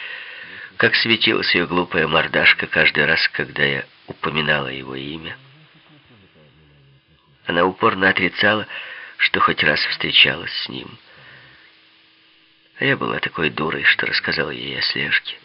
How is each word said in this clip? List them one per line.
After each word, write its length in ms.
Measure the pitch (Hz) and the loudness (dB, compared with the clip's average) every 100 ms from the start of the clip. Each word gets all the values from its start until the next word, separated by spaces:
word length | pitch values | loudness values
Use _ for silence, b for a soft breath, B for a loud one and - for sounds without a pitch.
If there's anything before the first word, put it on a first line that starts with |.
| B B B B B B B - | B B B B B B B 0
как 180 | 113 - | 2 2
светилась 580 | 113 110 - 107 95 | 2 2 2 2 2
ее 140 | - 87 | 0 2
глупая 400 | 87 87 90 78 | 0 0 0 2
мордашка 600 | 80 76 76 85 - - | 2 2 4 4 4 2
каждый 380 | 82 78 78 73 | 2 2 4 2
раз, 220 | 82 - | 2 0
когда 340 | - 67 64 | -2 -6 -2
я 220 | 71 67 - - - | 0 -2 -6 -14 -18
упоминала 600 | - - 76 76 76 67 | -8 -4 -2 0 0 -2
его 280 | 67 65 65 | -8 -10 -10
имя. 420 | 69 80 80 131 135 147 156 - - 147 _ 113 165 120 78 _ 147 _ _ _ _ _ _ _ - | -10 -10 -12 -14 -18 -20 -20 -20 -20 -20 _ -20 -20 _ -20 _ _ _ _ _ _ _ _ _ -4
Она 200 | 85 92 | 2 2
упорно 440 | 92 113 98 95 | 4 2 4 4
отрицала, 580 | 95 90 - 104 107 98 B B B B B | 4 0 2 2 2 -2 B B B B B
что 220 | - 90 | 0 2
хоть 220 | - 82 | 2 2
раз 160 | 76 76 - | 2 2 0
встречалась 680 | - 80 78 - 73 - - | -4 0 4 4 2 -6 -8
с 60 | - | -8
ним. 280 | 64 - 110 B B B B B B B B _ _ _ _ _ _ _ _ _ - | -10 -12 -16 B B B B B B B B _ _ _ _ _ _ _ _ _ -2
А 60 | 131 | 0
я 100 | 135 | 0
была 240 | - - | -2 -4
такой 300 | - - 76 | -4 -2 -2
дурой, 340 | 60 80 73 | -2 -4 0
что 220 | 69 - 55 | 2 2 0
рассказала 460 | - - 82 73 | -2 0 -2 -2
ей 280 | 65 67 65 | -4 -8 -4
о 20 | |
слежке. 560 | - - 71 - - - | -2 -2 0 -2 -2 -10